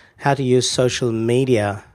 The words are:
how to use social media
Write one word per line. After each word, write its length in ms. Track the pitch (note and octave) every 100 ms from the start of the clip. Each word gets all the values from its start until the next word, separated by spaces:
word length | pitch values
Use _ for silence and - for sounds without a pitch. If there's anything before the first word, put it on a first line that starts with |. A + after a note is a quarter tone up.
| _ -
how 160 | C#3+
to 100 | C#3
use 260 | C3 B2 A#2+
social 440 | - B2+ - B2
media 680 | A2+ A2+ B2 C3+ A#2 G#2 G2 -